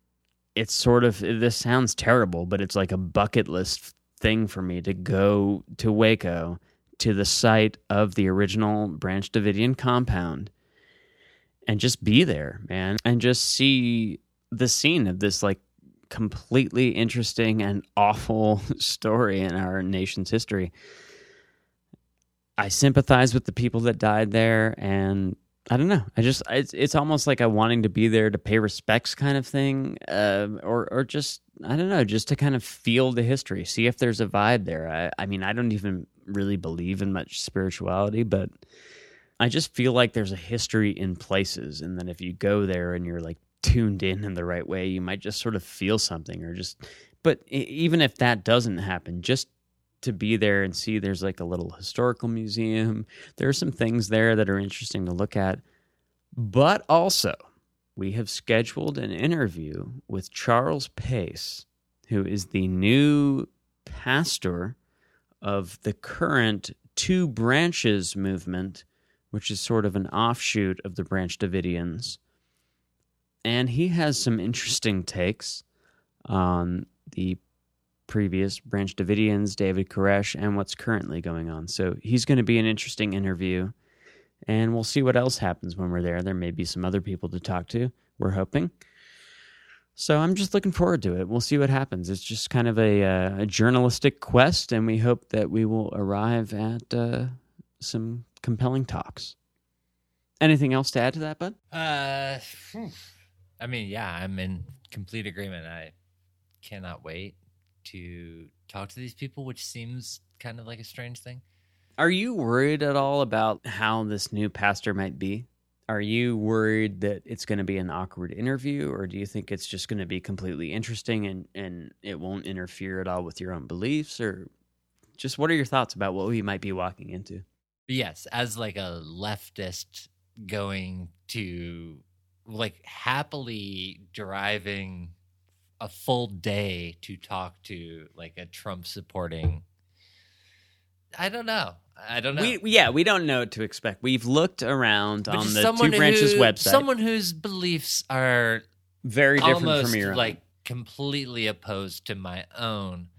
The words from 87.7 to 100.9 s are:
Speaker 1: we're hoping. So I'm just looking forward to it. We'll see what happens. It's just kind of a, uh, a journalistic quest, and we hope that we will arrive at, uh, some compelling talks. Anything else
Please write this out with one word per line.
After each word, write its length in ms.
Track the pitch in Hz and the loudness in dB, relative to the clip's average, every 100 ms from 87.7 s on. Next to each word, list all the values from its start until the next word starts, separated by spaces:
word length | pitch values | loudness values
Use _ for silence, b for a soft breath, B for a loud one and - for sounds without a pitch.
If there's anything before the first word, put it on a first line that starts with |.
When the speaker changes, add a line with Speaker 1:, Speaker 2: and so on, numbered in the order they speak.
| 117 123 - _ - | -4 -4 -6 _ -4
Speaker 1:
we're 120 | 95 | -2
hoping. 380 | 95 92 143 170 - B B B B B B B B B B B - | 0 0 0 -2 -6 B B B B B B B B B B B -8
So 240 | - 151 | 0 2
I'm 160 | 165 185 | 4 0
just 180 | 196 | 0
looking 200 | 202 196 | 0 0
forward 280 | 170 175 165 | 2 2 2
to 160 | 98 87 | 0 -2
it. 80 | 92 | -2
We'll 140 | 117 | -2
see 160 | - 143 | 0 2
what 120 | 139 | 2
happens. 400 | 135 135 92 87 | 2 0 -4 -4
It's 120 | 95 | -4
just 280 | - 110 - | -6 -8 -2
kind 180 | 123 120 | 2 2
of 100 | 110 | 4
a, 260 | 110 104 | 6 6
uh, 340 | 98 92 92 98 | 4 4 2 0
a 60 | 104 | -2
journalistic 760 | 95 113 127 123 120 143 - | 4 4 6 4 4 0 0
quest, 520 | - 123 135 175 - | 2 6 6 4 0
and 140 | 117 113 | 0 2
we 140 | 113 | 2
hope 300 | 117 120 - | 2 2 0
that 200 | 110 98 | -2 0
we 160 | 107 110 | 2 2
will 260 | 110 107 | 2 -2
arrive 600 | - 98 98 110 117 107 | -2 -2 0 2 0 -2
at, 400 | 107 110 117 - | -4 -4 -4 -4
uh, 320 | 120 117 123 127 127 _ - - _ | -2 0 -2 -4 -8 _ -20 -20 _
some 460 | - 117 113 120 120 _ | -8 -6 -4 -8 -12 _
compelling 440 | - 110 127 135 127 | -4 0 0 0 -2
talks. 500 | - - - - - _ _ _ _ _ _ _ _ _ _ | -4 -8 -12 -16 -18 _ _ _ _ _ _ _ _ _ _
Anything 340 | 156 151 143 | 6 6 6
else 180 | 131 135 | 2 2